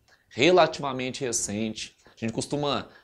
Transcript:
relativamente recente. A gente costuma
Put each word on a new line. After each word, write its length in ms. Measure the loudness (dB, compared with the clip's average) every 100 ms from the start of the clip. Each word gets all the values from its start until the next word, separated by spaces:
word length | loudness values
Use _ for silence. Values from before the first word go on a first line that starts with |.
| _ _ _
relativamente 920 | 2 6 6 6 2 -6 -4 -6 -4
recente. 720 | -4 -2 -2 -2 -4 -6 -12 _ _
A 120 | -8
gente 140 | -6
costuma 560 | -4 -4 -2 -2 -2 -6 -18